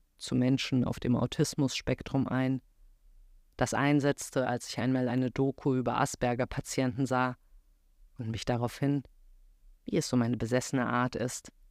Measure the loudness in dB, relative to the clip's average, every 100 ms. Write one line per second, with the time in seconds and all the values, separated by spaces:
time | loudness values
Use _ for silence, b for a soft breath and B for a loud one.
0 | _ _ -4 0 2 2 2 0 0 -2
1 | 0 0 0 0 -2 0 -2 -2 -4 -4
2 | -2 -2 0 0 0 -2 -6 _ -20 _
3 | -20 -20 -20 -20 _ -4 -2 2 4 4
4 | 4 0 -2 -2 0 -2 -4 -2 0 2
5 | 2 0 0 0 -2 0 0 0 0 0
6 | 0 0 -2 0 -2 -4 -4 0 0 0
7 | 0 2 0 -2 _ -20 _ _ _ _
8 | -20 -10 -6 -4 -2 -2 -2 0 0 0
9 | -4 -20 -20 -20 -20 _ -20 -18 -4 -2
10 | 0 0 2 0 2 0 2 0 2 2
11 | 0 0 -4 -4 -14 _ -20